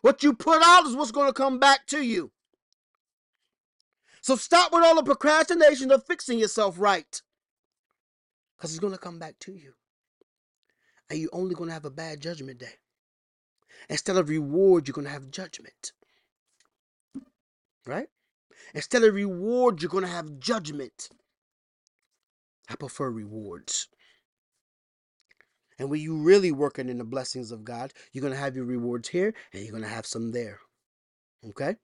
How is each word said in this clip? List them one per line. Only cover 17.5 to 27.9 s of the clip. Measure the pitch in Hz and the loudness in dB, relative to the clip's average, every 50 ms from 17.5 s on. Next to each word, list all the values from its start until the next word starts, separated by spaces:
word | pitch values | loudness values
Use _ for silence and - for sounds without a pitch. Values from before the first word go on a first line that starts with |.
| _ _ _ _ _ _ _ | _ _ _ _ _ _ _
Right? | 127 131 180 269 - _ _ _ _ _ _ _ _ _ _ - - - | -12 -10 -10 -10 -12 _ _ _ _ _ _ _ _ _ _ -20 -16 -14
Instead | 156 - - - 247 226 | -12 -10 -2 0 4 4
of | 214 202 | 4 4
reward, | 196 202 202 185 175 185 214 240 247 247 247 208 156 | 4 -4 -4 -6 -6 -4 -2 0 2 2 2 2 0
you're | 156 160 | -6 -4
gonna | 170 196 190 180 | -4 -4 -4 -4
have | 175 175 165 156 147 139 | -8 -10 -10 -12 -14 -12
judgment. | 127 - 233 220 170 151 147 143 135 - _ _ - - _ _ _ _ _ _ _ _ _ _ _ _ _ _ _ _ _ _ _ _ _ _ _ _ _ _ _ _ _ _ _ - | -6 -4 -4 -4 -6 -10 -12 -12 -12 -14 _ _ -20 -20 _ _ _ _ _ _ _ _ _ _ _ _ _ _ _ _ _ _ _ _ _ _ _ _ _ _ _ _ _ _ _ -16
I | - | -14
prefer | - - 131 - - 143 131 | -14 -12 -14 -10 -8 -8 -8
rewards. | 117 113 107 104 107 110 107 101 87 87 - - - - - _ _ _ _ _ _ _ _ _ _ _ _ _ _ _ _ _ _ _ _ _ _ _ _ _ _ _ _ _ _ _ _ _ _ _ _ _ _ _ | -8 -10 -12 -12 -14 -14 -14 -14 -16 -16 -12 -10 -8 -8 -8 _ _ _ _ _ _ _ _ _ _ _ _ _ _ _ _ _ _ _ _ _ _ _ _ _ _ _ _ _ _ _ _ _ _ _ _ _ _ _
And | 131 139 | -8 -6
when | 147 156 | -6 -6
you | 151 156 160 156 | -6 -6 -6 -2
really | 151 165 190 202 190 180 | 6 6 6 6 6 2
working | 151 135 147 143 - - 131 127 | 0 0 -2 -4 -2 -6 -8 -8
in | 123 120 | -8 -8
the | 120 | -10
blessings | 110 123 135 127 123 - 131 123 107 117 | -8 -8 -8 -8 -8 -10 -12 -12 -12 -14
of | 110 107 | -16 -14
God, | 113 120 117 123 139 | -14 -12 -12 -12 -12